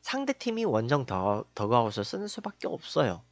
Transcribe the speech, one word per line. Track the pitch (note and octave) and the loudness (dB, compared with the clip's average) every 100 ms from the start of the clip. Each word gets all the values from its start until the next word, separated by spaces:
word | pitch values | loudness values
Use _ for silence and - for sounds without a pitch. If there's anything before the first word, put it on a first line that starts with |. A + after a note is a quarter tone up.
상대팀이 | - B3+ C#4 C4+ A#3+ A3+ A3 | -4 -2 -2 -2 -2 -2 2
원정 | A2 A#2 C#3+ B2 | 2 2 0 2
더-, | F#2+ F#2+ G#2 - - | 0 2 0 -2 -4
더그아웃을 | G#2 A#2+ A2+ G#2 | 4 4 4 -2
쓰는 | G2+ F#3+ G#3 | -4 -6 -8
수밖에 | - G#3 - - | -8 -10 -8 -6
없어요. | - - - C3 E2+ - | -6 -2 2 2 0 -10